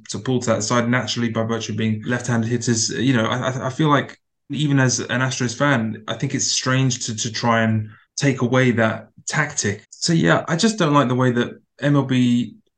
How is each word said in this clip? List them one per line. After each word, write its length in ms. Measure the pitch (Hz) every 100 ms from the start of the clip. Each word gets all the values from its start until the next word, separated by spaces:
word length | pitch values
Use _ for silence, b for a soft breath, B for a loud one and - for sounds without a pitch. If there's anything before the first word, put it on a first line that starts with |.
| -
to 100 | 113
pull 220 | 131 123
to 60 | 120
that 160 | 110
side 260 | - 120 117
naturally 400 | 123 110 120 117
by 140 | 110
virtue 280 | 113 113 113
of 60 | 107
being 260 | 110 107
left-handed 460 | 117 120 - 117 113
hitters. 400 | 120 120 113 -
You 240 | - 123
know, 120 | 123 113
I, 260 | 123 127
I, 160 | 127 131
I 20 |
feel 180 | 127 156
like 320 | 139 - - _ _ -
even 320 | 143 151 139
as 180 | 127 123
an 220 | - 123
Astros 360 | 131 - 120 -
fan, 460 | 143 127 110 107 -
I 60 | 113
think 200 | 143 120
it's 120 | -
strange 580 | - 131 131 131 - -
to, 100 | 110
to 160 | 117
try 300 | 107 120 113
and 280 | 113 110 107 B B -
take 240 | 143 127
away 300 | 120 127 127
that 360 | 110 110 107 - - -
tactic. 580 | 156 147 - 104 101 -
So, 200 | - -
yeah, 320 | 165 165 - -
I 80 | 165
just 200 | 220 214
don't 160 | 160
like 140 | 147 123
the 80 | 127
way 160 | 127
that 200 | 120 117 - _ -
M 160 | 147 143
L 80 |
B 540 | 131 127 123 120 - - _